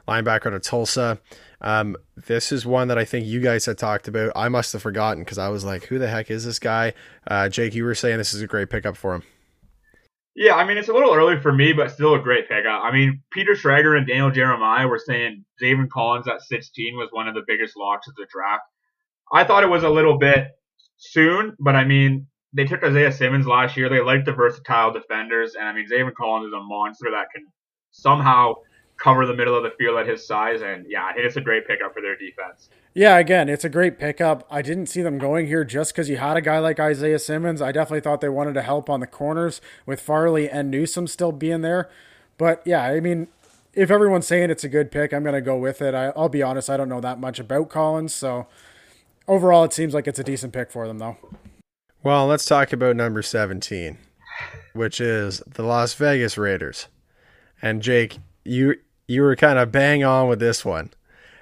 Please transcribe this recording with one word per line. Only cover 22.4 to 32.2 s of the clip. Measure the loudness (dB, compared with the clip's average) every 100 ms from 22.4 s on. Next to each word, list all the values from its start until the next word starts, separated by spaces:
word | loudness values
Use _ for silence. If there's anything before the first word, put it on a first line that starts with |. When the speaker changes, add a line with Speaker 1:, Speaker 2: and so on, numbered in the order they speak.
| _
Speaker 2:
they | -2 -2
took | 0
Isaiah | 2 4 2
Simmons | 2 2 2 4
last | 2 2 0
year. | 0
They | 2
like | 4 2
the | 0
versatile | 2 2 2 -2 2 2
defenders, | -2 -6 -6 -2 -2 -2 -6
and | -8
I |
mean, | -6 -2
Zaven | -2 -2
Collins | -4 -4 -2 -4
is |
a | -12
monster | -8 -4 -4 -6 -6
that | -6 -8
can | -12 -20 _ _ _ _
somehow | _ 2 4 4 6 4 0 _ _ _ -2
cover | 4 4 2
the |
middle | 0 0 0
of |
the | -2 -2
field | 0 0
at | -2
his | -6 -4
size, | -4 -2 -4
and | -6 -10 -8
yeah, | -6
I | -6
think | -4 -4
it's | -4
a |
great | -2 -2 -2
pickup | -6 -6
for | -8
their | -8
defense. | -8